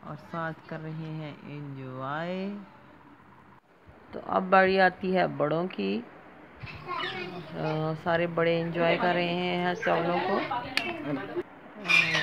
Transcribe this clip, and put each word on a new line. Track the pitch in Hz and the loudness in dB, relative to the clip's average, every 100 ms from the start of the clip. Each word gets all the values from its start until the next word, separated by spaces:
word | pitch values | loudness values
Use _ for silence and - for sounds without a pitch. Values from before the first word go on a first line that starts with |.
| 156 | -12
और | 151 | -14
साथ | - 170 160 160 - | -8 -6 -6 -6 -12
कर | 160 | -10
रहे | 156 | -8
हैं | 160 160 156 151 | -8 -8 -8 -8
एंजॉय। | - - 147 147 135 131 127 131 151 170 185 196 202 196 - - - - - - - - - _ - - - - | -12 -12 -12 -10 -10 -10 -8 -6 -4 -4 -4 -6 -8 -14 -20 -20 -20 -20 -20 -20 -20 -20 -20 _ -20 -20 -20 -14
तो | - | -12
अब | - 185 | -2 0
बारी | 185 190 190 190 | 6 6 8 8
आती | 185 180 185 | 6 4 0
है | 185 170 139 | 2 2 2
बड़ों | 147 156 185 | 2 2 0
की। | 190 196 208 | -2 -2 -2
अ, | 240 - - - - - - - - 349 370 381 359 349 - 165 156 156 156 | -6 -18 -20 -20 -20 -16 -14 -12 -8 -6 -6 -6 -8 -10 -10 -4 -2 0 -2
सारे | 160 180 165 170 | -2 0 2 2
बड़े | 165 165 170 | 2 4 4
एंजॉय | 170 170 170 170 | 0 2 4 4
कर | 180 | 4
रहे | 175 175 | 2 2
हैं | 175 180 175 180 175 | 0 0 0 0 0
चावलों | - 170 170 175 | 2 2 2 0
को। | 185 202 - - | 2 0 0 -4
अ, | - - 349 330 294 285 - 339 - - - - 190 170 165 160 | -2 -4 -4 -6 -4 -4 -4 -8 -8 -14 -18 -12 2 4 4 2